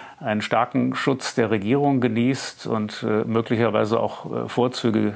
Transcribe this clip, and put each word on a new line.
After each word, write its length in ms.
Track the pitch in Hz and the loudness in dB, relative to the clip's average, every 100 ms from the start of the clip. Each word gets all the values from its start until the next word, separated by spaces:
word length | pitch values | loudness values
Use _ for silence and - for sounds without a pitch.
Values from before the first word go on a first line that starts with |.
| - - | -18 -8
einen 200 | 127 107 | -2 -2
starken 540 | - 110 120 131 127 | 2 2 2 0 0
Schutz 400 | 127 - 135 - | 0 0 0 -2
der 160 | - 110 | 0 2
Regierung 500 | 107 101 139 143 135 | 2 2 2 2 2
genießt 680 | 127 110 123 135 - - 113 | 2 2 0 0 -6 -8 -4
und, 360 | 113 107 - | -2 -2 -4
äh, 220 | 113 107 | 0 0
möglicherweise 760 | 113 113 113 110 113 110 107 113 | 2 0 2 2 2 2 2 2
auch, 440 | 107 - - 117 | 0 -4 -8 -6
äh, 40 | 117 | -4
Vorzüge 680 | - 123 - 120 107 107 | 0 0 0 0 2 0